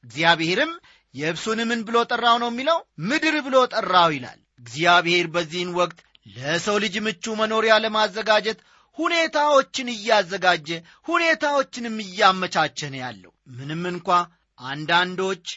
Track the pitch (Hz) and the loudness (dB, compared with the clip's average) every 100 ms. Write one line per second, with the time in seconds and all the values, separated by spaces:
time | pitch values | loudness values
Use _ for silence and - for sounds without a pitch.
0 | 123 135 165 165 160 190 311 339 _ _ | -14 0 2 4 2 0 -2 -4 _ _
1 | _ 127 151 170 220 220 226 233 220 233 | _ -8 -6 -4 -4 -4 -2 -4 0 0
2 | 233 240 240 233 240 233 277 330 - - | 0 0 2 2 0 -4 0 -2 -2 -10
3 | 165 302 311 302 277 262 254 - 185 185 | -2 0 0 -2 2 2 4 0 2 4
4 | 170 147 123 - _ _ 120 123 170 175 | 4 2 -8 -16 _ _ -16 0 4 4
5 | 170 175 170 160 165 170 180 175 175 - | 4 0 0 -4 -4 -6 -4 -2 -2 -4
6 | _ _ - 101 135 165 165 208 208 190 | _ _ -20 -10 -4 -2 0 0 0 -4
7 | 214 - 226 214 220 220 220 220 220 214 | -4 -6 -6 -2 0 0 4 4 4 0
8 | 214 190 220 214 202 220 _ _ _ - | 0 -2 2 2 2 -8 _ _ _ -6
9 | 330 339 320 320 294 285 269 - 247 226 | -2 0 0 2 4 4 2 -6 -8 -6
10 | 208 214 180 190 185 175 147 165 - _ | 2 2 2 0 2 0 -2 -10 -12 _
11 | - 339 330 311 294 285 269 - 233 220 | -4 0 2 2 2 0 -2 -6 -8 -8
12 | 196 185 202 185 180 180 156 - 147 135 | -10 2 2 2 -2 -2 -2 -4 -10 -10
13 | 127 104 87 _ _ 123 139 160 180 175 | -12 -12 -20 _ _ -16 -10 -6 -6 -6
14 | 175 175 175 _ _ _ 127 143 156 170 | 0 0 0 _ _ _ -10 -10 0 0
15 | 180 180 190 190 - | 0 -4 -4 -6 -10